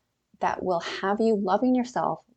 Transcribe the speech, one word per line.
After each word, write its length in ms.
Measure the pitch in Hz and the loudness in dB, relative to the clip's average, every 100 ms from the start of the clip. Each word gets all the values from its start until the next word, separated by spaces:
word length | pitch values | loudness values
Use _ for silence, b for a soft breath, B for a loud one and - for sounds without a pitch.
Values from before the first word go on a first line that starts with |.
| _ _ _ _ | _ _ _ _
that 240 | 180 - | -4 -2
will 160 | 185 170 | -2 -2
have 400 | - - 190 214 | -4 -6 -2 2
you 160 | 226 214 | 2 2
loving 400 | 202 202 254 254 | 2 2 2 2
yourself 460 | 240 175 160 160 _ | 0 -2 -2 -4 _